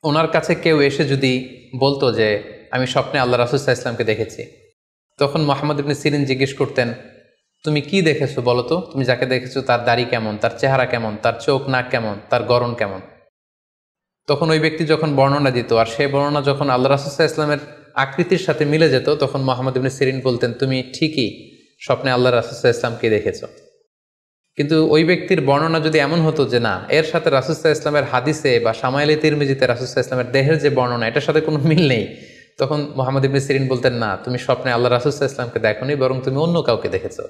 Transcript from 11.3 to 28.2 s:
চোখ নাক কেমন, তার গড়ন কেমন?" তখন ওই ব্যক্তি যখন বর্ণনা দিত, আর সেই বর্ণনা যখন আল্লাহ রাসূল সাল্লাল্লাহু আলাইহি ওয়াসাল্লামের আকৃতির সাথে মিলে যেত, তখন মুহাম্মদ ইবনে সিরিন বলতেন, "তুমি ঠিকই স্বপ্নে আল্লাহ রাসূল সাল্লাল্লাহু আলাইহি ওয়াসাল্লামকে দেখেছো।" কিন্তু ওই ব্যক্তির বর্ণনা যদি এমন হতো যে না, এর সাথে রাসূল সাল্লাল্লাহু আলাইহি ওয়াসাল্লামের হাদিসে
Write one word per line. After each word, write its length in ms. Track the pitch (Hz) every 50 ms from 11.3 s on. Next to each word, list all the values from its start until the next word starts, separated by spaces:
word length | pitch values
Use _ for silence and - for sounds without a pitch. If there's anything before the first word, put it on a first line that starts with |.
| 113 -
চোখ 300 | - - 139 135 135 139
নাক 200 | 131 127 123 127
কেমন, 260 | - 123 113 107 101 98 - -
তার 140 | - 120 110
গড়ন 300 | 110 123 120 104 101 117
কেমন?" 280 | 110 110 101 98 95 95 - - _ _ _ _ _ _ _ _ _ _ _ _ _ _ _ _ _ _ _ _ _ _ -
তখন 220 | 143 139 170 160
ওই 100 | 160 156
ব্যক্তি 260 | 151 160 156 156 170
যখন 300 | 147 156 - 156 156 143
বর্ণনা 360 | 139 135 139 139 147 147 135
দিত, 220 | 123 123 117 - 151
আর 120 | 113 -
সেই 220 | 110 - - 151 139
বর্ণনা 340 | 139 139 143 143 147 147
যখন 280 | 135 139 139 139 147 139
আল্লাহ 220 | 127 123 127 135
রাসূল 180 | 139 139 139 135
সাল্লাল্লাহু 340 | - - 165 147 - - 151
আলাইহি 200 | 147 147 139 139
ওয়াসাল্লামের 280 | - - - - - _
আকৃতির 440 | - 135 139 - - 175 - 190 185
সাথে 280 | - - 151 156 151
মিলে 240 | 147 147 156 165 156
যেত, 200 | 131 131 113 -
তখন 320 | 151 151 143 131 - 139
মুহাম্মদ 360 | 135 131 127 120 131 131 127 127
ইবনে 120 | 127 135
সিরিন 320 | 127 - 139 131 131 131
বলতেন, 320 | 120 131 123 117 - 120 113
"তুমি 300 | - 139 131 131 131 127 - -
ঠিকই 640 | - 165 156 156 143 120 101 82 - - - - _ _ _ _ _
স্বপ্নে 300 | - - 131 120 - 135
আল্লাহ 220 | 127 123 123 127 123
রাসূল 180 | 120 110 -
সাল্লাল্লাহু 560 | - - - 127 113 - - 120 113 113 - 113
আলাইহি 0 |
ওয়াসাল্লামকে 20 |
দেখেছো।" 380 | 110 104 - - 92 - - - - - - _ _ _ _ _ _ _ _ _ _ _ _ _ _ _ _ _ _
কিন্তু 340 | - 147 147 160 156 156 -
ওই 140 | 147 156 160
ব্যক্তির 380 | 156 180 170 - - 190 165
বর্ণনা 380 | 143 135 139 143 156 165 165 165
যদি 200 | 151 160 156 156
এমন 220 | 139 139 160 175
হতো 240 | 160 160 143 151 139
যে 140 | 110 120 123
না, 260 | 117 110 95 92 98 -
এর 140 | 107 151 160
সাথে 260 | - - 170 160 165
রাসূল 260 | 143 135 127 - 160
সাল্লাল্লাহু 40 | 156
আলাইহি 80 | - 160
ওয়াসাল্লামের 440 | 151 151 - 156 147 147 135 123
হাদিসে 480 | - 127